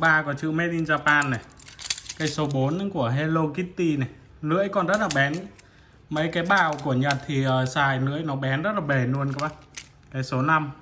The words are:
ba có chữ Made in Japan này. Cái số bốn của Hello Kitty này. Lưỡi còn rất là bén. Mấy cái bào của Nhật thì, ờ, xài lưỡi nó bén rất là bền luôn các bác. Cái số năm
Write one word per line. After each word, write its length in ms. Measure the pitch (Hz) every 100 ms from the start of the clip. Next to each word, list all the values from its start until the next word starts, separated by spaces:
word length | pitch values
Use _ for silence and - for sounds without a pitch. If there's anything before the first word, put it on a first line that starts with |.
ba 220 | 160 156
có 120 | 147
chữ 160 | 139 160
Made 200 | 160 170
in 140 | 170
Japan 460 | 156 151 151 147 143
này. 100 | 120 - - - - - - - -
Cái 100 | 156
số 200 | 147 151
bốn 360 | 135 135 170 202
của 180 | 180 117
Hello 340 | 131 156 165 156
Kitty 480 | 143 180 - 170 147
này. 120 | 131 - - -
Lưỡi 260 | 151 170 196
còn 180 | 202 175
rất 140 | 208
là 80 | 202
bén. 200 | 143 139 165 185 - - - - - -
Mấy 200 | 151 165
cái 100 | 170
bào 320 | 170 196 165 147
của 80 | 143
Nhật 240 | 127 143 131 -
thì, 180 | 139
ờ, 220 | 135 131 127
xài 340 | 151 139 131
lưỡi 220 | 135 143
nó 140 | 160 135
bén 260 | 135 135
rất 100 | 185
là 80 | 208
bền 320 | 147 135 123
luôn 200 | 135 139
các 100 | 135
bác. 120 | 151 - - - - - -
Cái 120 | 131
số 200 | 131 131
năm 280 | 139 160 147 -